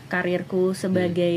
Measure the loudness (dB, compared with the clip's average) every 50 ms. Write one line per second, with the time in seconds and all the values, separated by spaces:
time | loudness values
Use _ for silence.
0 | -12 -4 -4 -2 0 0 -2 -2 -2 -2 0 0 2 2 0 -2 -2 0 2 2
1 | 2 2 0 2 2 2 2